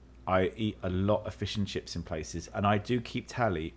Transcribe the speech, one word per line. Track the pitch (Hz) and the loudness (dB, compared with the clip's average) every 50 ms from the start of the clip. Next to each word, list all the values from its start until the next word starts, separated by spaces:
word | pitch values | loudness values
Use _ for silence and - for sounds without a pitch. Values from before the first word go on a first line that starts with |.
| - - - - - | -20 -20 -20 -10 -2
I | - 92 92 95 87 - | 2 4 4 4 4 2
eat | - 113 107 - - - | 0 -2 -2 -2 -2 -2
a | 92 | -2
lot | 90 92 98 101 107 - - | 0 2 4 4 4 2 2
of | 104 - | -4 -6
fish | - 104 - - | -6 -6 -4 -2
and | 107 98 | -2 -2
chips | - - 80 - - - | -2 -2 -6 -6 -6 -8
in | 85 85 | -8 -6
places, | - 82 80 78 - - 82 80 - - | -6 -6 -6 -6 -6 -6 -8 -8 -6 -2
and | 101 98 | 2 4
I | 101 107 | 4 4
do | 101 101 - 123 123 | 4 2 0 0 0
keep | 117 - - 123 - | -2 -4 -6 -8 -8
tally | - - 123 120 110 90 78 80 82 - | -6 -2 0 0 2 2 0 -4 -6 -8